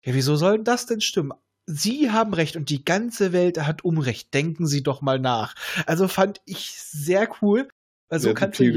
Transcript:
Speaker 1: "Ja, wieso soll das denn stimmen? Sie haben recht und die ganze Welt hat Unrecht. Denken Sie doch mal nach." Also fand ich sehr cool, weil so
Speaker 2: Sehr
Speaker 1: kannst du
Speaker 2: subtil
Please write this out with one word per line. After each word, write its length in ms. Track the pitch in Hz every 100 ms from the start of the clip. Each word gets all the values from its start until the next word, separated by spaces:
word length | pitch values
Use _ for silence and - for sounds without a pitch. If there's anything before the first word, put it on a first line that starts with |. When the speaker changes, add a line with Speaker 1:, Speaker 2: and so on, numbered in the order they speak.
Speaker 1:
"Ja, 100 | 131
wieso 220 | 131 131 151
soll 260 | 180 220
das 240 | 220 240 -
denn 140 | 220
stimmen? 320 | - 190 139 - _ _ -
Sie 400 | 147 208 285 262
haben 220 | 220 220
recht 240 | 170 151 165
und 140 | 139
die 120 | 139
ganze 480 | - 190 233 - 190
Welt 240 | 180 180 175
hat 240 | 147 156
Unrecht. 480 | 180 160 127 107 -
Denken 340 | 139 165 160 160
Sie 160 | 143
doch 180 | 143 131
mal 160 | 139 131
nach." 360 | 127 117 104 - - 185 -
Also 200 | 165 190
fand 320 | - 196 - -
ich 240 | 196 - -
sehr 480 | - 151 147 190 226 -
cool, 260 | 208 220 277 _ _ _ -
weil 120 | 160
so 80 | 117
Speaker 2:
Sehr 60 |
Speaker 1:
kannst 240 | 110 196 -
du 60 |
Speaker 2:
subtil 100 | 123